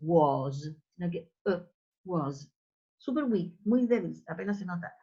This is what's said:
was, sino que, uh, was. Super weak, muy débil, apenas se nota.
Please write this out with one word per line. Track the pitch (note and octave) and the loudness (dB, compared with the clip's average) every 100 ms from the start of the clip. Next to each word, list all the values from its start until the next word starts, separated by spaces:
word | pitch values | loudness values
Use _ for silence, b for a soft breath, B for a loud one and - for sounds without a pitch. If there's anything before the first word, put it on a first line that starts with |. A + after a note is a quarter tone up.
was, | D#3 E3+ D3 C3+ C3+ C#3 D3+ D#3 _ | 6 6 6 4 -2 -6 -10 -12 _
sino | - F3 | -6 -4
que, | F3 - _ - | -4 -10 _ -2
uh, | F3+ - _ _ _ | -2 -4 _ _ _
was. | F#3 F3 C#3 C#3 - _ _ _ _ _ | -4 -2 -2 -6 -14 _ _ _ _ _
Super | - C4 | -4 -2
weak, | C#4 G#3 F3 - | 0 0 -2 -6
muy | G#3 B3 A#3+ | 0 2 4
débil, | A#3 E3+ D#3+ - | 2 0 -8 -10
apenas | E3+ G3 G3+ | -8 -4 -6
se | |
nota. | F3+ F3 - - | -4 -8 -8 -14